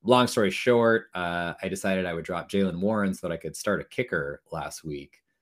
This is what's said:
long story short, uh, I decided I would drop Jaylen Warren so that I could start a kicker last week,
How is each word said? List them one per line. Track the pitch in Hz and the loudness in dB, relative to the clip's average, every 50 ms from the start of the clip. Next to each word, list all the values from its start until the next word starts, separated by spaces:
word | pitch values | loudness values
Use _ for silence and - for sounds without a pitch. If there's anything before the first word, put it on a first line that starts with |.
| - | 2
long | 107 123 123 123 | 6 6 6 6
story | 120 - 123 104 95 | 4 4 2 2 2
short, | 95 - - 127 120 117 117 113 113 113 110 - - | 2 0 2 4 4 6 6 6 4 4 0 -4 -6
uh, | 92 87 85 85 87 87 85 82 - 98 | -4 -4 -2 -2 -2 -2 -4 -4 -6 -6
I | 92 | -6
decided | 92 95 - 98 95 95 92 | -6 -4 -2 0 0 0 0
I | 87 85 | -2 -4
would | 82 80 | -6 -6
drop | - 90 85 80 - | -6 -6 -6 -6 -2
Jaylen | - 98 98 92 85 87 | 0 0 0 0 0 -2
Warren | 92 104 110 107 101 95 95 | -2 0 0 0 0 0 -2
so | - - | -2 -4
that | 87 82 | -6 -6
I | 80 | -6
could | - 82 80 | -8 -10 -10
start | - - 107 98 80 | -6 -2 -2 -2 -2
a | - | -4
kicker | - - - 123 - 92 82 71 71 71 - _ _ 82 | -6 -6 -6 -4 -2 -2 -4 -4 -4 -8 -10 _ _ -10
last | 78 71 76 - - - | -8 -8 -8 -10 -12 -10
week, | 80 73 71 69 - _ _ _ _ _ _ | -10 -10 -10 -12 -14 _ _ _ _ _ _